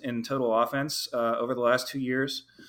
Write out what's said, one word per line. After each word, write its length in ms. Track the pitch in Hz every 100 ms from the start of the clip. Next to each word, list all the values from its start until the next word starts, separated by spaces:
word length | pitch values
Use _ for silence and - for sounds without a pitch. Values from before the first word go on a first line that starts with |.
in 200 | 135 117
total 340 | 117 135 120 110
offense, 520 | 120 139 147 - -
uh, 220 | 120 117 117
over 160 | 120
the 80 | 123
last 280 | 120 127 -
two 100 | 139
years. 460 | 127 127 139 - - -